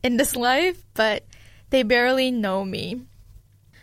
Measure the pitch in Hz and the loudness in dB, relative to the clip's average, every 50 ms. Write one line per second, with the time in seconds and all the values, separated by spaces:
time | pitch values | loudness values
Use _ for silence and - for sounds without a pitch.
0 | - 254 240 226 285 - - 247 240 247 262 294 349 370 349 - - - - - | -2 0 2 2 0 0 -2 -2 0 2 2 2 2 0 -2 -4 -12 -8 -2 -2
1 | 220 220 208 - - - - - - - - - - - 269 262 240 208 247 240 | 0 0 -2 -4 -8 -14 -20 -20 -20 -20 -20 -20 -4 0 0 2 2 4 2 2
2 | 240 254 262 262 262 254 247 233 208 190 185 196 196 190 190 - - 175 226 247 | 4 2 2 2 0 0 -2 -2 -2 -2 -2 -4 -4 -6 -8 -8 -8 -8 -10 -12
3 | 254 - - - - - - - - _ _ _ _ _ - - | -14 -18 -20 -20 -20 -20 -20 -20 -20 _ _ _ _ _ -20 -20